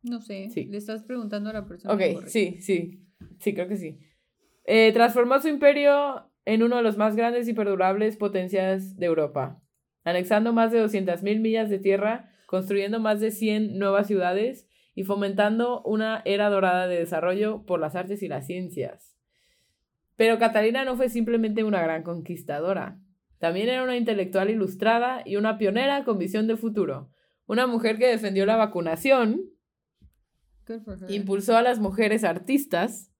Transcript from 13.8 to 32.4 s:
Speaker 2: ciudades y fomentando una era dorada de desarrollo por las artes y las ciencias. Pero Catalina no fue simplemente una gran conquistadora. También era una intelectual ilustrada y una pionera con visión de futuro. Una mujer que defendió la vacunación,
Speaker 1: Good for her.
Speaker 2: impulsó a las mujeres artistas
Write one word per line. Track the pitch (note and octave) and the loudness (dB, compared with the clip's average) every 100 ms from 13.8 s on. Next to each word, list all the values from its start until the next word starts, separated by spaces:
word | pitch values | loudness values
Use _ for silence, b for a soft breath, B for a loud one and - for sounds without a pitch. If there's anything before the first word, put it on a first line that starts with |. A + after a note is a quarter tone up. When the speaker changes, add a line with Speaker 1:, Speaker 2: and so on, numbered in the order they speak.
| G3 G3 G#3 | 0 2 2
Speaker 2:
ciudades | G3+ F3+ F#3+ A3+ C4+ _ _ _ | 0 0 0 -2 -4 _ _ _
y | - | -10
fomentando | F#3+ G3+ G3+ G3 G#3 A3+ A#3+ B3 | -4 -2 -2 2 2 2 0 -2
una | - G#3+ A3 A3 | -2 -2 -2 -4
era | - G3+ G#3 | -2 0 2
dorada | G3+ F#3+ F3+ F#3 | 2 2 2 0
de | F3 | -2
desarrollo | E3+ E3+ E3+ F#3+ G#3+ G#3+ - | -2 -2 0 0 -2 -4 -4
por | F3 | -2
las | D#3 | -2
artes | F3 F#3 G3+ | -4 -6 -8
y | F#3 | -6
las | C#3 C3+ | -8 -8
ciencias. | F3+ F3+ - B2+ - _ _ _ _ _ _ _ _ _ _ _ _ | -8 -8 -8 -8 -10 _ _ _ _ _ _ _ _ _ _ _ _
Pero | A3+ A3+ | 2 4
Catalina | A3+ A3+ A3 B3 | 2 4 2 0
no | C4 B3 | -2 0
fue | B3+ | 0
simplemente | A#3 A3 A#3 A3 G#3+ | 0 0 0 0 0
una | A3 G3+ | 0 2
gran | E3 D#3+ | 0 -2
conquistadora. | E3 E3+ D#3+ F3 - D3 E3+ F#3+ - - _ _ _ _ | -6 -10 -8 -12 -8 -4 -2 -4 -6 -12 _ _ _ _
También | E3+ F3 A3+ | -4 -2 -2
era | B3+ | 0
una | B3+ B3 | -2 -2
intelectual | A#3 G#3 F#3 F#3+ G3 | 0 0 0 0 0
ilustrada | A3+ F#3+ - G#3 A#3 A#3+ B3+ - | 0 -2 0 2 2 2 -4 -4
y | G3+ | -2
una | G#3+ G#3+ | 0 0
pionera | G#3 G#3+ C4+ C#4 | 0 2 0 0
con | C4+ G#3 | 0 -2
visión | F3+ G#3 A3 | -2 -2 0
de | A3 | 0
futuro. | A3+ G#3+ E3 C3+ C#3+ _ _ _ _ | -2 -2 -2 -4 -12 _ _ _ _
Una | G#3+ B3+ | 0 0
mujer | A#3 A3 A3 | 0 0 2
que | B3+ | 2
defendió | A3+ G#3+ F#3+ G3 | 2 0 0 2
la | A3+ | 2
vacunación, | G#3+ F#3 E3+ D#3+ C4+ C4+ A3+ C4+ F#4+ _ _ _ _ _ - _ _ _ _ _ _ | 2 0 -4 -2 4 4 4 0 -4 _ _ _ _ _ -20 _ _ _ _ _ _
Speaker 1:
Good | A3+ | -14
for | G#3+ F#3 | -12 -16
her. | F#3 | -8
Speaker 2:
impulsó | G3+ G3 G3 G3+ A3+ | -6 -2 -2 4 4
a | |
las | B3 B3 | 4 2
mujeres | G3+ G3 A3 G#3+ | -2 2 2 2
artistas | G#3+ E3 | 0 -2